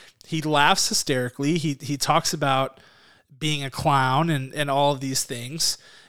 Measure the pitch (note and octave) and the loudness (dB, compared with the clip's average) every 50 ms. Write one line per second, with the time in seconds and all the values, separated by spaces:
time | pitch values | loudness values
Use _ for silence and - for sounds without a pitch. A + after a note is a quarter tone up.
0 | - - _ _ - - E3 D#3+ D#3 D#3 D3+ C#3+ C#3+ D#3+ F#3+ - - - G#3+ - | -20 -20 _ _ -10 -8 -6 -4 -2 0 2 4 6 6 4 4 2 0 -2 -2
1 | - - C3+ B2+ B2 B2 - - C#3 D3 F3 E3 D3+ D#3 C#3 - C#3+ C#3+ C#3+ C3+ | 0 0 0 0 -2 -4 -4 -2 -2 0 0 0 0 -2 -4 -4 -6 -6 -6 -2
2 | - - D3+ E3 - - - D3 D3 C3+ C3 C3+ C3+ - - - - - _ _ | 0 0 2 2 0 -2 -2 -2 0 0 2 0 0 -2 -6 -14 -20 -20 _ _
3 | _ _ _ _ _ _ C#3+ B2+ D#3 D3+ D3+ C#3+ C#3 C3+ - - - D3+ C#3+ C3+ | _ _ _ _ _ _ -12 -6 -4 -4 -4 -4 -6 -8 -8 -2 2 2 4 4
4 | C3 C3 C3 C#3+ E3 E3+ D#3 C3+ C3 C3 - D3+ D3 C#3+ C3+ C#3 C#3+ C#3+ C#3+ C3 | 4 4 2 2 2 2 0 -2 -2 -6 -4 -4 -2 0 2 2 2 2 2 0
5 | C#3 C3 C3 - - - C3 A#2+ A#2+ B2+ D#3 D#3+ - - - - - - - - | -4 -4 -4 -4 -4 -4 -8 -10 -10 -10 -6 -4 -2 -2 -2 -6 -12 -20 -20 -20
6 | - | -20